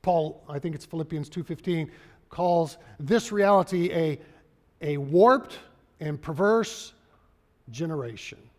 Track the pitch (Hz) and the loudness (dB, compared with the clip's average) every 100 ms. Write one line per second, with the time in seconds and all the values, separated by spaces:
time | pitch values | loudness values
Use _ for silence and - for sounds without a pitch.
0 | - 175 160 - - 143 170 147 - 165 | 2 0 0 -6 -12 -8 -6 -8 -10 -8
1 | 156 156 143 180 160 160 - 165 156 - | -6 -6 -8 -8 -8 -8 -2 -2 -4 -10
2 | - - _ - 180 170 160 - - - | -20 -20 _ -2 2 2 0 -6 -20 -12
3 | 143 226 - 208 202 202 175 180 170 170 | 0 0 0 0 4 4 4 0 0 0
4 | 160 143 - - _ _ _ _ 147 143 | 0 -2 -10 -20 _ _ _ _ -4 -4
5 | 139 170 226 262 - - - _ _ _ | 2 6 8 6 0 -18 -20 _ _ _
6 | 151 147 - 147 202 226 214 - - _ | -8 -8 -8 0 2 2 0 -8 -18 _
7 | _ _ _ _ _ _ - 117 165 156 | _ _ _ _ _ _ -20 -8 -6 -6
8 | 120 107 - - - | -8 -12 -16 -18 -20